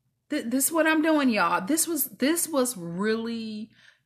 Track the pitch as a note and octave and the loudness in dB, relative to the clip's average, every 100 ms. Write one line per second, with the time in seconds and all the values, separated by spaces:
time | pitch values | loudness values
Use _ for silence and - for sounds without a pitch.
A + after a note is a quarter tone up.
0 | _ _ - D4 A#3 B3+ C4 E4 D#4 D#4+ | _ _ -6 -6 -2 0 0 2 2 4
1 | D#4+ D#4 C4 G#3+ E3+ F3 F#3+ D#4+ - D#4 | 4 4 4 2 2 2 0 0 0 -2
2 | - - C4 E4 D#4+ D4 B3 F#3 E3+ E3+ | -4 -2 0 0 0 0 0 -2 -8 -4
3 | G#3+ A3+ A3+ A#3 A3 G#3+ A3+ _ - _ | -2 -2 -4 -8 -8 -10 -12 _ -20 _